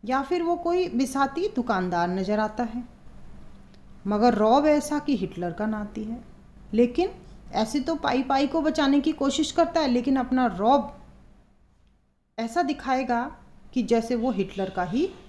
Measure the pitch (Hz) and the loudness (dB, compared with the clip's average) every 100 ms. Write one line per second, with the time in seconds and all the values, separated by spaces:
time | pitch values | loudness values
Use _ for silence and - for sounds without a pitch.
0 | 208 262 277 359 339 349 339 349 359 240 | 0 -2 0 -2 0 0 0 0 0 0
1 | 262 269 277 277 403 262 240 196 180 175 | 0 0 -2 0 -2 -2 0 0 0 0
2 | 175 190 190 208 214 214 233 233 240 - | 0 0 0 0 0 -2 -4 -4 -10 -16
3 | - - - - - - - - - - | -20 -18 -16 -16 -16 -18 -20 -20 -20 -12
4 | 202 208 240 214 214 262 302 302 294 294 | -4 4 4 4 4 6 6 2 2 -4
5 | 285 247 180 - 175 165 214 214 208 220 | 0 -2 -2 -4 -6 -4 -4 -4 -8 -8
6 | 214 240 - - - - - 214 240 240 | -8 -10 -12 -20 -20 -20 -4 2 4 4
7 | 381 - - - - - 220 294 262 320 | -2 -4 -18 -20 -6 -2 0 -2 -2 -2
8 | - 254 269 269 277 330 302 311 277 285 | 0 0 0 0 2 0 0 2 2 4
9 | 320 311 277 277 302 - 330 330 285 240 | 2 0 -2 0 0 2 2 2 2 2
10 | 254 269 254 254 247 175 214 277 - - | 2 0 2 2 2 2 4 4 2 -10
11 | - - - - _ _ _ _ _ _ | -20 -20 -20 -20 _ _ _ _ _ _
12 | _ _ _ - 226 277 302 285 254 262 | _ _ _ -8 -4 -2 -2 -2 0 0
13 | 247 240 269 - - - - - 208 233 | 0 -2 -2 -10 -20 -20 -6 -4 2 2
14 | 226 247 240 196 190 196 190 190 175 220 | 2 0 0 0 -4 -2 -4 -2 -2 0
15 | 370 - | -2 -4